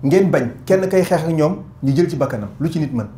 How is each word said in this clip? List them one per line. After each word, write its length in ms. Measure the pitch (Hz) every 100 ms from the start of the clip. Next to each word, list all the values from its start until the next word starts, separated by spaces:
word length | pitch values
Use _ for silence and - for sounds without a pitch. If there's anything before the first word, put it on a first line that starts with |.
Ngeen 260 | 139 180 190
bañ, 200 | 127 120 - -
kenn 200 | 190 185
kay 140 | 190
xeex 180 | 175 175
ak 80 | 160
ñoom, 300 | 165 151 190 - -
ñu 140 | 135 139
jël 140 | 175
ci 60 | 131
bakkanam, 340 | 131 117 104 -
lu 80 | 151
ci 80 | 160
nit 140 | 147
mën. 140 | 123 104